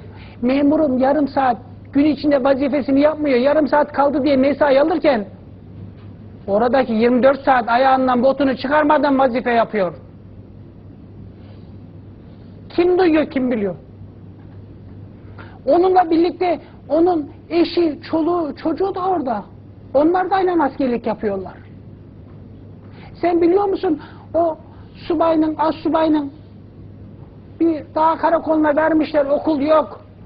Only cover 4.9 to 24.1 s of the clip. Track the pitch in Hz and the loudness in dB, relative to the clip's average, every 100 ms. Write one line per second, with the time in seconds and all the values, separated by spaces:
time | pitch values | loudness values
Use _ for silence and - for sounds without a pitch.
4.9 | 349 311 240 196 - - - - - - | 2 2 0 -4 -14 -20 -20 -20 -18 -18
5.9 | - - - - - - 202 247 262 254 | -18 -20 -20 -20 -14 -2 0 2 2 2
6.9 | 220 240 247 262 277 - 254 226 240 269 | 2 2 4 4 2 2 2 2 2 4
7.9 | 262 254 247 262 269 277 254 262 302 302 | 2 2 2 2 2 0 -2 0 2 4
8.9 | 302 294 269 269 240 240 233 220 214 180 | 4 2 2 2 0 0 0 0 -2 -4
9.9 | - - - - - - - - - - | -6 -16 -20 -20 -20 -20 -20 -20 -20 -20
10.9 | - - - - - - - - - - | -20 -20 -20 -20 -20 -20 -20 -20 -20 -20
11.9 | - - - - - - - - - 349 | -20 -20 -20 -20 -20 -20 -20 -6 0 2
12.9 | 359 370 311 285 269 254 233 196 165 - | 4 4 2 0 -2 -2 -2 -4 -6 -14
13.9 | - - - - - - - - - - | -20 -20 -20 -20 -20 -20 -20 -20 -20 -20
14.9 | - - - - - - - 254 339 370 | -18 -18 -18 -20 -18 -18 -8 0 2 4
15.9 | 370 339 320 339 - 359 302 - - - | 4 4 2 2 0 -2 -2 -8 -20 -2
16.9 | 294 349 339 285 - - 339 330 - 339 | 2 2 2 -4 -12 -4 0 0 2 0
17.9 | 277 - 320 311 349 302 - 320 294 381 | -2 -4 -2 0 0 -4 -6 -6 -2 -2
18.9 | 381 370 359 262 208 - - - - - | -2 -2 -2 -2 -6 -8 -18 -20 -20 -2
19.9 | 262 311 370 359 381 370 339 277 - 269 | 2 4 2 2 0 2 2 0 0 -2
20.9 | 233 233 208 214 196 190 - - - - | -2 -4 -4 -4 -4 -8 -14 -20 -20 -20
21.9 | - - - - - - - - - - | -20 -20 -20 -20 -20 -20 -20 -20 -20 -20
22.9 | - - - 339 349 339 381 403 359 370 | -20 -20 -4 -2 2 4 2 0 0 -2
23.9 | 302 - | -2 -6